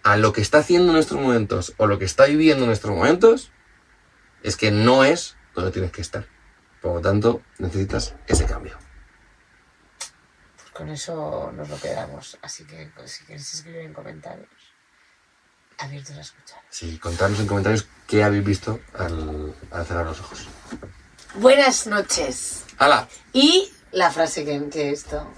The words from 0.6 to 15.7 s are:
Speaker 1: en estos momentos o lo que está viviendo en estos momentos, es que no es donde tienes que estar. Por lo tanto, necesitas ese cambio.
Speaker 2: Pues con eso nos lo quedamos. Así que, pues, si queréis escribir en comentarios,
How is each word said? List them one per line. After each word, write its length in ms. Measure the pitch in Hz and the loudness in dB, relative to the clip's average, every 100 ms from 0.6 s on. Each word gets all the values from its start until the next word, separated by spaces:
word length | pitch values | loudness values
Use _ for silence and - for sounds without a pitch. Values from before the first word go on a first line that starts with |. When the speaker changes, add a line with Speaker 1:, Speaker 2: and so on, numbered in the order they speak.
| 151 175 180 | 4 4 6
Speaker 1:
en 60 | 160 | 4
estos 200 | 151 139 | 2 -2
momentos 540 | 135 120 101 92 87 - | 0 0 0 -4 -6 0
o 100 | 107 | 0
lo 120 | 98 | 2
que 60 | |
está 200 | 95 - | -2 4
viviendo 380 | 139 151 160 139 | 4 6 4 4
en 80 | 120 | 2
estos 180 | 107 107 | 0 -2
momentos, 600 | 87 113 175 226 269 - _ _ _ _ _ _ _ _ _ | 0 2 6 6 6 -2 _ _ _ _ _ _ _ _ _
es 120 | 104 | -8
que 160 | - 107 | -2 0
no 320 | 104 117 131 | 4 4 6
es 320 | 135 175 - _ _ | 6 2 -4 _ _
donde 180 | - 92 | -6 -6
tienes 200 | 92 92 | -4 -6
que 100 | - | -8
estar. 240 | - - - _ _ _ _ _ | -10 -10 -14 _ _ _ _ _
Por 120 | 87 | -6
lo 60 | 85 | -2
tanto, 400 | 95 104 113 117 _ - | 0 2 2 0 _ -10
necesitas 560 | 92 95 98 - - - - | -6 -4 -4 -4 -8 -14 -2
ese 180 | - | 0
cambio. 320 | - - - - - - _ _ _ _ _ _ _ _ _ _ - _ _ _ _ | 0 -4 -10 -18 -20 -20 _ _ _ _ _ _ _ _ _ _ -20 _ _ _ _
Speaker 2:
Pues 140 | _ _ | _ _
con 180 | - 156 | -16 -14
eso 600 | 147 - 165 151 - - | -12 -10 -8 -8 -8 -10
nos 140 | 156 151 | -12 -14
lo 80 | 71 | -10
quedamos. 560 | - - 69 71 - - | -8 -8 -10 -16 -20 -20
Así 220 | - - | -18 -18
que, 240 | 76 80 76 | -18 -20 -20
pues, 160 | - - | -20 -20
si 140 | - | -20
queréis 280 | _ 151 143 | _ -18 -14
escribir 280 | 160 160 165 | -16 -16 -18
en 120 | 160 | -16
comentarios, 540 | 156 156 156 - - - _ _ _ _ _ _ _ _ _ _ _ _ | -18 -18 -18 -18 -18 -20 _ _ _ _ _ _ _ _ _ _ _ _